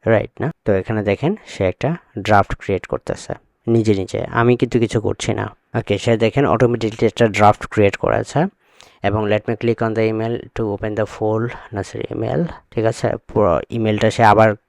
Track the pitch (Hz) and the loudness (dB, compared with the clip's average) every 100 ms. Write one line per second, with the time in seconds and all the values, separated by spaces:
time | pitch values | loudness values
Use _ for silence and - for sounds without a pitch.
0 | - 113 107 _ 143 - - 98 92 110 | 2 0 0 _ -6 -4 0 0 0 -2
1 | 104 101 147 214 - - 95 - 135 170 | 0 0 -2 -4 -8 -2 -2 0 -4 -4
2 | _ - 95 104 95 - - 95 - - | _ -10 2 2 2 -4 -4 -4 -2 -8
3 | - - - - _ _ - 117 110 98 | -6 -10 -8 -12 _ _ 0 2 4 0
4 | 92 - - - 120 123 123 123 113 117 | 0 -6 -4 0 2 2 2 0 0 -2
5 | 104 98 - 107 104 - _ - - 101 | -2 -6 -4 -4 -6 -10 _ -8 -2 -2
6 | - 113 113 139 139 95 123 117 110 107 | 0 2 2 2 2 4 2 2 -4 0
7 | 113 - 117 98 104 107 - - 101 - | -2 2 0 6 4 4 -2 2 2 2
8 | - 110 110 147 185 _ _ _ - _ | -2 -2 -2 -2 -2 _ _ _ -20 _
9 | 101 104 107 107 - 117 117 113 113 110 | -2 -2 0 -2 -2 -4 -2 -2 -2 0
10 | 110 110 113 120 117 - 113 101 110 107 | -2 -2 -4 -6 -8 -6 -4 -4 -6 -4
11 | 104 - 110 110 120 - - 104 95 - | -4 -2 -2 -2 -4 -8 -12 -10 -8 -8
12 | - - 113 127 170 - _ - 110 110 | -8 -6 -4 -2 -4 -6 _ -2 -2 0
13 | 120 113 _ - 101 78 - 117 110 104 | -4 -4 _ 0 2 2 -2 -4 -2 0
14 | 110 - 113 104 110 101 | 0 4 4 6 4 2